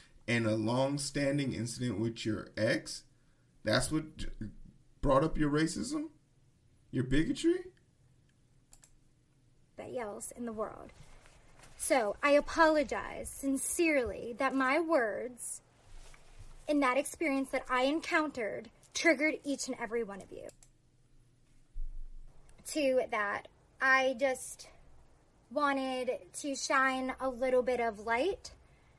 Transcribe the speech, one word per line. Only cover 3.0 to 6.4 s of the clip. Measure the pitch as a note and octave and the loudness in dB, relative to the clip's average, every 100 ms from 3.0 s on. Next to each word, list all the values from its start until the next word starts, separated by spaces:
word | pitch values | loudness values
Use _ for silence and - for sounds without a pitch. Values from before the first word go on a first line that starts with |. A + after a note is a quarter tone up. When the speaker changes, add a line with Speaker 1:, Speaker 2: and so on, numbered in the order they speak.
| - _ _ _ _ _ | -16 _ _ _ _ _
Speaker 1:
That's | G#2+ A2 C3 | 0 0 2
what | D#3 - - | -2 -4 -8
j-, | - - - - - - _ _ | -8 -8 -10 -14 -20 -20 _ _
brought | D3 C3+ | 4 4
up | D#3+ - | 4 2
your | D3 | 2
racism? | D3 E3 - B3 D4+ D#4+ - _ _ | 4 2 0 -4 -4 -6 -12 _ _